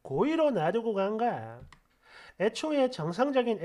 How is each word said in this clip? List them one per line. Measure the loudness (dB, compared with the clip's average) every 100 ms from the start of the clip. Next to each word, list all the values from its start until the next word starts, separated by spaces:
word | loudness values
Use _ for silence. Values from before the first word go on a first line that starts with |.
고의로 | -4 0 2 2 2
놔두고 | 2 2 0 0
간 | 0 0 0
거야. | -2 -2 -8 -14 -20 -20 _ _ _ -20 -18 -2
애초에 | -2 0 0 2 2
정상적인 | 0 -4 0 2 2 2 0